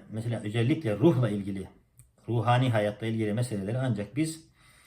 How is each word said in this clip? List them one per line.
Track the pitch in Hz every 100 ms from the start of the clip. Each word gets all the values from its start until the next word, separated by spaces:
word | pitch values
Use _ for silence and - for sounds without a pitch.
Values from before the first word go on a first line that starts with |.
| -
mesela | 107 117 110
özellikle | 104 117 113 156 113 101
ruhla | 165 123 113
ilgili, | 104 98 98 90 - _ - - _ -
ruhani | 117 110 123 127
hayatla | 113 104 104 113
ilgili | 113 107
meseleleri | 107 123 101 95 123
ancak | 131 101 101 -
biz | 156 - - _ - -